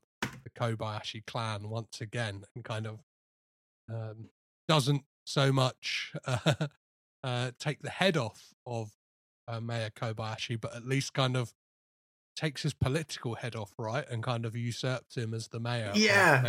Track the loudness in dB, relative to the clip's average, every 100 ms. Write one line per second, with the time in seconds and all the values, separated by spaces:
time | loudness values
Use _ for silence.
0 | _ _ -8 -6 -12 -2 -2 0 -4 -6
1 | -8 -10 -8 -4 -4 -4 -6 -6 -8 -10
2 | -6 -4 -4 -6 -10 -12 -6 -6 -6 -8
3 | _ _ _ _ _ _ _ _ -10 -8
4 | -8 -10 -16 _ _ _ 2 4 4 2
5 | -2 _ -4 2 4 4 2 0 -4 -4
6 | -4 -8 -4 0 2 2 0 _ _ _
7 | _ _ -4 -2 -4 -4 -6 -4 -4 2
8 | 4 4 0 -6 -20 _ -6 -6 -6 -10
9 | _ _ _ _ -8 -6 -2 -2 -2 -2
10 | -4 -2 -4 -4 -2 -4 -4 -6 0 0
11 | 0 2 2 2 -2 -6 _ _ _ _
12 | _ _ _ -4 -4 0 -2 2 2 2
13 | -2 -6 -6 -6 -6 -6 -8 -6 -2 -2
14 | -2 -2 -2 -2 -2 -4 -4 -2 0 -2
15 | -4 -6 -4 -4 -6 -6 -2 -2 2 4
16 | 6 8 8 8